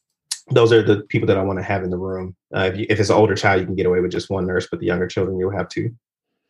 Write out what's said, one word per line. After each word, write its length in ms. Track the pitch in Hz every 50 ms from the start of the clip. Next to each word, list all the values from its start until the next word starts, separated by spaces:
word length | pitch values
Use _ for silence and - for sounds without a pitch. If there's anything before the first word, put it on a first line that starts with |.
| _ _ _ _ _ _ - - - - 131
those 200 | 120 117 113 117
are 100 | 110 104
the 180 | 120 104 101 - -
people 180 | - 107 95
that 100 | 92 98
I 60 | 95 95
wanna 220 | 98 95 92 92
have 180 | - 101 95 92
in 80 | 90
the 80 | 90 90
room. 380 | 95 95 95 92 92 92 92 _ _ _ -
Uh, 160 | 98 95 95 92
if 40 | 101
you, 80 | 113 -
if 120 | 104 104
it's 100 | 104 -
an 60 | -
older 180 | 104 107 101 95
child, 260 | - - 101 95 92
you 60 | 90
can 80 | 87 95
get 120 | 92 92
away 140 | 90 90 90
with 120 | 90 87 87
just 180 | 87 - -
one 160 | 98 95 90
nurse, 220 | 92 90 90 - -
but 80 | - 85
the 80 | 87
younger 220 | - 90 90 90 90
children, 280 | - 101 92 92 95
you'll 140 | 90 92 95
have 180 | 101 92 90 -
two. 220 | - - 110 117 117 - _ _ _ _ _ _ _ _ _ _